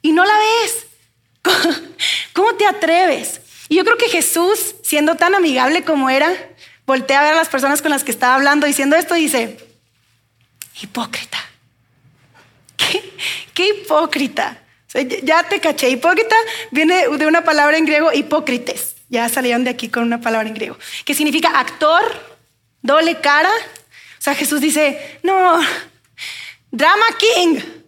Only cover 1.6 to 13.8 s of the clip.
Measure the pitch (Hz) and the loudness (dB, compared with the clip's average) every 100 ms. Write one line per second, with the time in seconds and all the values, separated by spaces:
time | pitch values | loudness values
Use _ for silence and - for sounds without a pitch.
1.6 | 330 285 - - - - - - 415 - | 0 -2 -8 -8 -6 -6 -6 0 0 2
2.6 | 415 403 320 339 370 269 - - - - | 0 2 2 2 2 0 -6 -12 -18 -20
3.6 | - 311 381 466 466 349 - 330 349 427 | 0 2 2 0 0 0 0 0 0 0
4.6 | - - - 294 302 330 349 392 330 254 | -4 -8 -4 0 0 2 2 2 2 2
5.6 | 254 339 339 294 262 262 311 370 - - | 0 0 0 0 2 2 2 -2 -10 -20
6.6 | - _ - 269 262 269 294 320 320 269 | -20 _ -2 -2 2 2 4 2 0 -2
7.6 | 277 294 320 277 277 226 247 262 277 294 | 0 0 -2 -2 -4 -2 2 2 4 2
8.6 | 294 277 277 320 320 339 302 254 226 - | 2 0 2 2 2 0 0 -2 -4 -10
9.6 | - _ _ _ _ _ _ _ _ _ | -20 _ _ _ _ _ _ _ _ _
10.6 | - - 202 - 233 233 - - - _ | -20 -18 -12 -10 -8 -10 -10 -12 -12 _
11.6 | _ _ _ _ _ _ _ _ _ _ | _ _ _ _ _ _ _ _ _ _
12.6 | _ - - 403 - - - - - - | _ -6 -4 -4 -6 -12 -10 -10 -10 -2
13.6 | 381 403 | 0 -2